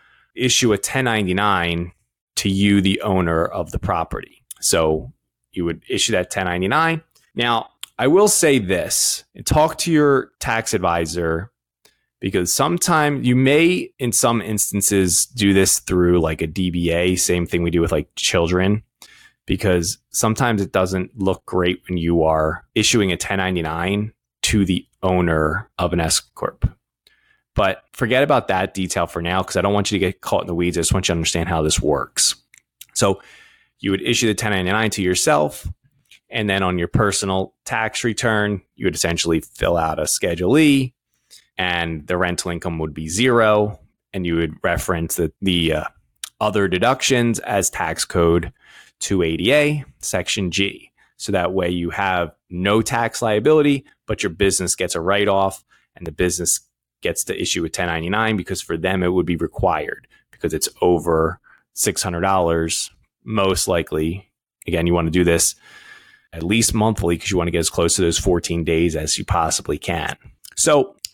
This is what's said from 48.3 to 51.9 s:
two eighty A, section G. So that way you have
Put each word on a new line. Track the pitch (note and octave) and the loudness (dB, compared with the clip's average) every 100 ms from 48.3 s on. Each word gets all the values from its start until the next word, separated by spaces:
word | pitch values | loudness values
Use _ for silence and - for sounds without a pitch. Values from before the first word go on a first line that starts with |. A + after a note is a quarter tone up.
| E2+ E2 - _ - - _ | 2 0 -10 _ -20 -20 _
two | - F#2+ | -2 0
eighty | E2 D#2+ G2+ | 0 0 2
A, | D3 D3 D3+ - _ | 2 2 -2 -6 _
section | - F#2 - - F2+ | -6 -6 -4 -4 -2
G. | F#2 G2 - - _ _ _ | -2 -2 -4 -18 _ _ _
So | - | -4
that | F#2+ F2 | -2 0
way | F#2 F2 | 0 -2
you | F2 | -2
have | E2+ | -4